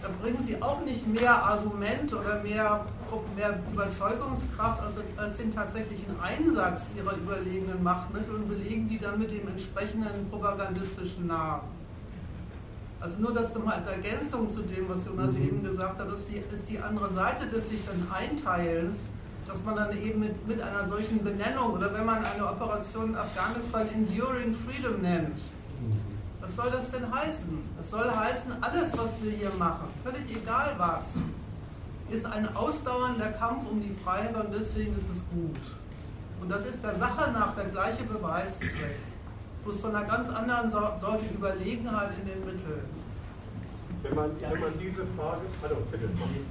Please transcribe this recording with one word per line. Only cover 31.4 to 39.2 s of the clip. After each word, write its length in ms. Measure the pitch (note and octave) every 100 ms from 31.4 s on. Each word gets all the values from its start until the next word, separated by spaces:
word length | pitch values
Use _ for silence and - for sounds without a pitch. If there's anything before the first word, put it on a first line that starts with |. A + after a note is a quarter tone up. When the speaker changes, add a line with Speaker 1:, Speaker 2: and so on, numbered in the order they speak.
| - - - - - - -
Speaker 1:
ist 140 | A3 A3
ein 280 | G#3+ G#3+
ausdauernder 800 | F#3+ D4 D4 C4 B3 B3 A#3 G#3+ -
Kampf 240 | A#3 A#3+ G3+
um 100 | G#3+
die 140 | G3+ F#3+
Freiheit 320 | F#3 F#3+ A3+ A3+
und 160 | G#3
deswegen 400 | G3+ A3 G#3+ G#3
ist 160 | G3+ F#3
es 160 | F3+ F3+
gut. 280 | E3+ E3 D#3 - - - - - - - -
Und 100 | F3+
das 140 | G3+ B3
ist 180 | -
der 120 | G#3+ F#3+
Sache 360 | A#3+ D#4+ C#4+
nach 240 | A#3+ G#3 -
der 100 | F#3+
gleiche 380 | F3+ G#3 A3+
Beweiszweck, 960 | - G#3+ E3 E3+ F#3+ - - - D3+ A2 - -